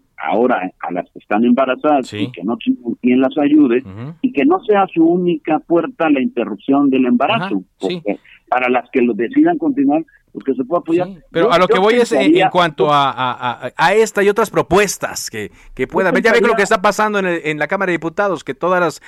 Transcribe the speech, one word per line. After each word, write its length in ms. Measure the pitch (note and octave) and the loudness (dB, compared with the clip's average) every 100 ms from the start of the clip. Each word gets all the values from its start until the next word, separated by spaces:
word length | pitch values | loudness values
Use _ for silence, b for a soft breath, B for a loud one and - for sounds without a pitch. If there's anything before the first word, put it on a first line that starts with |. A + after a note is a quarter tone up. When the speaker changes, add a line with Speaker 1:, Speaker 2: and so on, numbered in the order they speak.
| _ - | _ -12
Speaker 1:
ahora 520 | D2 G2 B2 A2 F#2 - | -4 0 0 0 -4 -10
a 100 | - | -10
las 140 | F2 - | -8 -10
que 80 | - | -12
están 260 | - G#2 A#2+ | -6 0 2
embarazadas, 640 | B2 C3 B2+ D3+ D3 A#2+ | 2 0 0 0 0 -2
Speaker 2:
Sí. 160 | G#2 | -6
Speaker 1:
y 80 | A#2 | -6
que 120 | B2 | -6
no 140 | F#2 A#2+ | -6 -6
tienen 380 | - - A#2 - | -4 -4 -6 -4
quien 200 | B2 B2+ | 0 2
las 160 | C3 D3+ | 2 0
ayude, 420 | C#3+ D3+ C#3 A#2+ | 2 4 4 2
Speaker 2:
Ujú. 360 | G2 G2 B2+ E3+ | -4 -12 -14 -6
Speaker 1:
y 100 | B3+ | -4
que 120 | - C#4 | 0 0
no 160 | F#4 F#4 | 2 2
sea 200 | G3+ F#3+ | 0 0
su 100 | E3+ D#3+ | 2 2
única 540 | F3+ F3+ D#3+ - D#3 | 2 0 -2 -2 -4
puerta 500 | - E3+ D#3 - D#3+ | 0 0 0 -2 0
la 120 | C#3 | 0
interrupción 680 | B2 A#2+ G#2 G#2 - C#3 C#3+ | 0 -4 -6 -6 -2 2 2
del 160 | C3 B2 | 2 2
embarazo, 400 | B2 C#3+ A3+ F#3 | 2 0 -2 -4
Speaker 2:
Ajá, 420 | - - _ F#3+ | -6 -8 _ -6
sí. 120 | F3+ | -6
Speaker 1:
porque 160 | G#2+ G2 b b - | -6 -8 b b -4
para 200 | A#2+ B2+ | -2 0
las 200 | B2 - | -2 -2
que 100 | C3 | 0
lo 120 | A#2+ | 0
decidan 440 | A2 A#2 C#3+ D#3+ E3+ | 0 -2 2 2 2
continuar, 460 | D#3+ C3 C3+ - - b b | -2 0 0 0 -4 b b
pues 100 | - | -10
que 100 | - C3 | -6 -4
se 100 | B2+ | -2
pueda 160 | E3+ | -4
apoyar. 260 | - E3+ F3+ | 0 -2 -2
Speaker 2:
Sí, 100 | F#3 _ | -10 _
pero 140 | E3 G#3 | -2 2
Speaker 1:
Yo, 60 | |
Speaker 2:
a 40 | E3+ | 2
lo 100 | F3+ | 2
Speaker 1:
yo 40 | F#3 | 2
Speaker 2:
que 40 | |
voy 140 | G3+ A#3+ | 2 2
es 160 | - | 2
en, 60 | A3+ | 2
Speaker 1:
pensaría 260 | D3+ F3 F#3 | 2 4 4
Speaker 2:
en 60 | |
cuanto 400 | F3+ E3+ - D3+ | 2 0 0 2
a, 180 | D3 C#3 | 2 2
a, 540 | A#2 B2+ A#2+ B2 A#2 B2+ | -2 -4 -4 -6 -6 -8
a, 40 | - | 0
a 160 | D#3+ | 2
esta 280 | G#3 A3 - | 4 2 2
y 60 | G3+ | 0
otras 200 | G3+ G3+ | 2 0
propuestas 800 | E3 C#3 F#3+ G3+ - A#2+ - - | -2 0 2 0 -2 -8 -8 -10
que, 200 | A2+ G2+ b b | -10 -12 b b
que 140 | - B2+ | -8 -4
pueda 200 | F3+ F#3+ | -2 0
Speaker 1:
yo 40 | |
Speaker 2:
haber. 120 | F3 | 0
Ya 80 | A3 | 2
ve 60 | A#3 | 2
lo 40 | |
Speaker 1:
pensaría 160 | G#3+ A3+ | 2 0
Speaker 2:
que 60 | |
está 180 | G3 A3 | 2 2
pasando 360 | G#3 G3+ G#3+ G#3 | 0 0 0 0
en 60 | F#3 | -2
el, 120 | E3+ D3+ | -2 -4
en 140 | D3+ | -4
la 80 | D3 | -4
Cámara 240 | G3 F#3 | -2 -2
de 60 | E3+ | -2
Diputados, 460 | D#3+ - G3+ D#3+ | -4 -2 -2 -4
que 100 | - | -8
todas 280 | C3 E3+ F#3 | -6 -2 0
las 140 | E3 | 0
Speaker 1:
Sí. 60 | - | -4